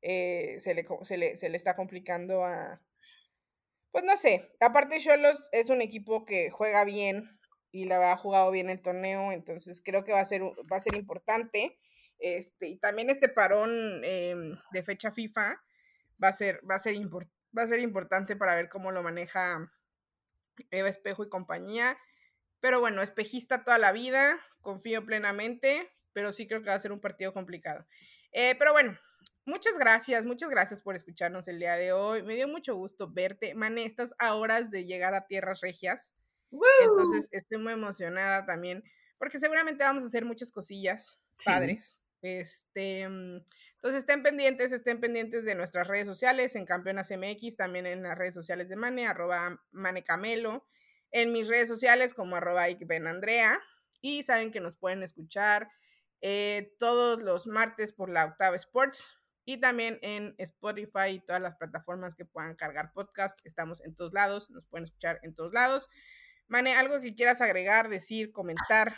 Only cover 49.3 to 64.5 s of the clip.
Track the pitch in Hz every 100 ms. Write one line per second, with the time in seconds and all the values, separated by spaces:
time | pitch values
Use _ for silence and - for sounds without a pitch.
49.3 | 175 175 170 _ 185 190 185 - 170 208
50.3 | 226 226 233 _ _ _ _ _ 233 233
51.3 | 233 214 233 233 226 247 240 254 240 185
52.3 | 180 175 180 175 180 165 165 160 175 202
53.3 | 233 220 311 - _ _ _ 269 285 285
54.3 | 233 220 220 175 165 185 190 185 - 160
55.3 | 202 208 208 214 _ _ _ _ _ 196
56.3 | 202 208 208 202 _ 233 240 240 233 214
57.3 | 175 226 220 226 220 214 - 185 175 156
58.3 | - 190 185 - 247 269 - - _ _
59.3 | _ - 254 254 240 226 226 202 208 208
60.3 | - 185 _ 214 208 208 196 196 190 -
61.3 | 180 180 165 160 156 160 180 180 170 170
62.3 | 160 160 165 156 147 156 - 196 - 196
63.3 | - 165 160 165 170 - 160 170 196 202
64.3 | 202 208